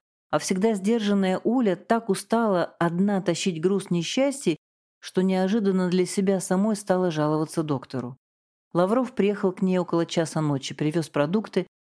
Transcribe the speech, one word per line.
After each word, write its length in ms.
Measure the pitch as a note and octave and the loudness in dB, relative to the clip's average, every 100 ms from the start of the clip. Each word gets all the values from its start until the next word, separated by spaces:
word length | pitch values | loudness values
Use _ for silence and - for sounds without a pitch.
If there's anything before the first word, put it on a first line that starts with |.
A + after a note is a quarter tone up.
| _ _ _ | _ _ _
а 80 | D#3 | -2
всегда 360 | - F#3 A3+ | 0 0 0
сдержанная 640 | G3+ G3 A#3 G3+ G3+ F#3 F#3 | 0 0 0 2 2 2 0
Уля 320 | - B3+ G#3 E3+ | 0 2 2 0
так 320 | - A#3 A3+ | 0 0 0
устала 560 | F#3+ - A3+ A3 F3+ - - | -4 0 0 2 2 0 0
одна 400 | E3+ E3+ G3+ F#3+ | 0 2 0 0
тащить 400 | F3+ E3 G3 D#3+ | 0 -2 -2 0
груз 300 | F#3 G3 G3 | 0 0 0
несчастий, 680 | F3 D#3+ C4 C#4 C4 F3 D3+ _ _ _ _ | -2 0 0 -2 0 -2 -4 _ _ _ _
что 220 | - F#3 | -6 0
неожиданно 680 | F#3+ F#3 F#3 A3+ G3 F#3 F3+ | 2 2 2 2 2 2 2
для 160 | F3+ F3+ | 2 0
себя 340 | G3+ G3 F#3+ | 0 0 0
самой 360 | - F#3 A3 G#3 | 0 0 0 0
стала 340 | - F#3 F3+ | 0 0 0
жаловаться 520 | D3+ D3+ D#3 D#3 E3+ | 0 0 0 -2 -4
доктору. 540 | D#3 C3+ - B2+ B2 C3 _ _ _ _ _ | -2 -4 -6 -8 -8 -12 _ _ _ _ _
Лавров 420 | E3+ F#3 B3 B3 | 0 2 0 0
приехал 380 | - G3 G3+ F#3+ | 0 0 0 -2
к 80 | F#3 | 0
ней 160 | F#3 F3+ | 0 0
около 280 | E3+ E3+ E3 | 0 -2 0
часа 340 | F3 D#3+ D#3+ | -2 -2 -2
ночи, 340 | D3+ C3+ - | -2 -2 -4
привёз 360 | - D3+ E3 D3 | -4 -2 -2 -2
продукты, 560 | D3 D3 A3 - F#3+ F3 _ | -2 0 -2 -2 -4 -6 _